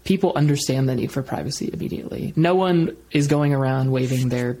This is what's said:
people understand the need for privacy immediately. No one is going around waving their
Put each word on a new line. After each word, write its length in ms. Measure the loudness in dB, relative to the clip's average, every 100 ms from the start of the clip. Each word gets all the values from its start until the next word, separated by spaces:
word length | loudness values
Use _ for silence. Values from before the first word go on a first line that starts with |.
| -2
people 200 | 2 2 2
understand 460 | 2 2 0 0 0
the 60 | 0
need 160 | -2
for 100 | -4
privacy 480 | -6 -6 -6 -6 -6
immediately. 640 | -6 -6 -8 -8 -8 -4 0
No 200 | 2 4
one 420 | 2 2 0 -4 -4
is 160 | 0 2
going 260 | 2 2
around 380 | 2 0 0 0
waving 380 | 0 0 0 0
their 240 | 0 -2 -4